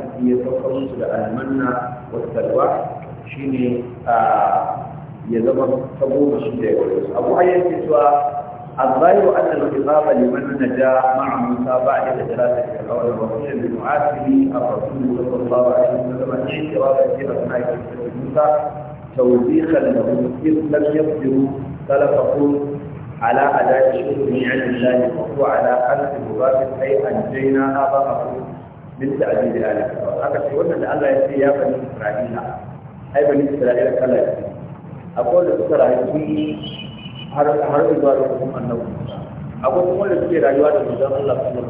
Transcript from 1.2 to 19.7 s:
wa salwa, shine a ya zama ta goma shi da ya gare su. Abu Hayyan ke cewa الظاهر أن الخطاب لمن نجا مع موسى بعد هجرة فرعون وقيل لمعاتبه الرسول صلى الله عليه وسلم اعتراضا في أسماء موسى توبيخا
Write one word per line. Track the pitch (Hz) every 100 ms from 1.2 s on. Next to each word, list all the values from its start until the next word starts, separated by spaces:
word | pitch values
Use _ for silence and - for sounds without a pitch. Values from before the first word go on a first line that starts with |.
| 113 117 135 135 123 - - - -
wa | 120 -
salwa, | 117 - - 143 - - - - -
shine | - 135 139 127 123 120 120 -
a | 120 117 113 - - - - - - - - -
ya | 113 113
zama | 120 131 127 - -
ta | - 135
goma | 139 143 -
shi | -
da | 123 110
ya |
gare | - - -
su. | -
Abu | - -
Hayyan | 175 180 180
ke | 180 160
cewa | 151 151 147 143 143 - - - - -
الظاهر | 131 - 160 202 180
أن | - 151
الخطاب | 147 - 139 139 151 151
لمن | 127 123 - 147
نجا | 143 123 127 131 127 131
مع | 131 135
موسى | 127 123 123 127 127
بعد | 131 131 -
هجرة | 123 123 117 123 123 123 -
فرعون | - 117 120
وقيل | 110 113 - 143 123
لمعاتبه | - - 127 147 147 - 135 135 135
الرسول | 127 123 135 - 135 123 120
صلى | 123 123
الله | 123 123 123
عليه | 123 123
وسلم | 123 127 127 131
اعتراضا | 135 139 156 151 - 135 135 135
في | -
أسماء | - - 123 123 123 120 - 123 120
موسى | - 135 151 151 151 147 - - - -
توبيخا | 131 123 123 123 160 160